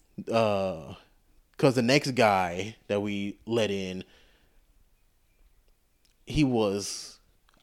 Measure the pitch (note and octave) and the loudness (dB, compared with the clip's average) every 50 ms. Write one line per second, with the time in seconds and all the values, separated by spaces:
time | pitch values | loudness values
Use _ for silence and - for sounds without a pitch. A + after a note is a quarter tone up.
0 | - _ - - - - A2+ A2+ A2+ G#2+ G#2 G2 G2 F#2+ F2 D#2+ D#2 - F#2+ - | -20 _ -16 -14 -8 -2 0 2 2 2 0 0 -2 -4 -6 -8 -10 -14 -16 -18
1 | - _ _ _ _ _ _ _ _ _ _ - - C#3 B2 B2+ A#2+ A#2 C3 D3+ | -20 _ _ _ _ _ _ _ _ _ _ 2 2 2 4 4 2 4 4 4
2 | - D3 B2+ A2 A#2 G#2+ G2+ F#2+ F#2 F2 F2 F2+ G2 G#2+ A2 _ _ - G#2 G2+ | 2 2 2 4 4 6 6 4 2 0 -2 -6 -6 -8 -10 _ _ -4 -2 -2
3 | G2+ G#2 G2+ G2+ G2+ G2+ G2 - - - A#2 A#2 A2 G2+ G2+ G2 F#2+ F#2 F#2 F#2+ | -2 -2 -4 -4 -4 -6 -8 -10 -8 -4 -2 0 0 0 -2 -4 -4 -6 -8 -10
4 | F#2 _ - - _ _ _ _ _ _ _ _ _ _ _ _ _ _ _ _ | -12 _ -18 -20 _ _ _ _ _ _ _ _ _ _ _ _ _ _ _ _
5 | _ _ _ _ _ _ _ _ _ _ _ _ _ _ _ _ _ _ _ _ | _ _ _ _ _ _ _ _ _ _ _ _ _ _ _ _ _ _ _ _
6 | _ _ _ _ _ - A#2 D3+ D3+ C3 B2 A2+ A2 G2+ G2 G2+ G2 - - - | _ _ _ _ _ -4 0 2 2 2 4 2 2 2 0 -2 -4 -6 -10 -12
7 | - - - - _ _ _ _ _ _ _ _ | -12 -16 -20 -20 _ _ _ _ _ _ _ _